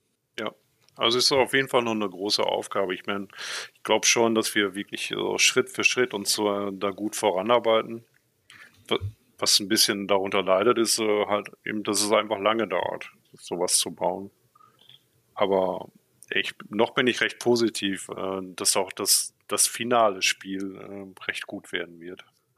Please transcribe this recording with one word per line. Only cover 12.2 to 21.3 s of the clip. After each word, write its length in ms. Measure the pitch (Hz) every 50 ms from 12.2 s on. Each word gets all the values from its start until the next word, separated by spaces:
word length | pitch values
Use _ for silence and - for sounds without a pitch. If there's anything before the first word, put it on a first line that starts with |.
| 104 104 113 98
lange 300 | 98 104 110 113 110 92
dauert, 420 | 90 87 - - 90 - - - - _ _ _ -
sowas 460 | - - - 95 85 87 90 - -
zu 120 | - 95
bauen. 400 | 82 - 92 90 90 92 98 101 - _ _ _ _ _ _ _ _ _ _ - - _ _ _ _ _ _ _ _
Aber 540 | - 107 95 98 95 92 90 90 - - - _ _ _ _ _ _ - -
ich, 220 | - 107 - - - - - -
noch 260 | - 104 117 - -
bin 120 | 135 127
ich 140 | 123 110 -
recht 180 | 113 107 - -
positiv, 720 | - 120 120 117 117 107 - - - 98 98 90 - -
äh, 300 | - 92 95 95 95 95 92 92 87
dass 220 | - 101 - -
auch 160 | 104 95 - -
das, 420 | - 104 92 - - - - - _ _ -
das 180 | 104 101 -
finale 560 | - - - 117 120 123 117 113 107 98 95 92
Spiel, 540 | - - - - 98 98 95 98 95 95
äh, 480 | 101 104 98 98 101 98 95 95 - -
recht 200 | -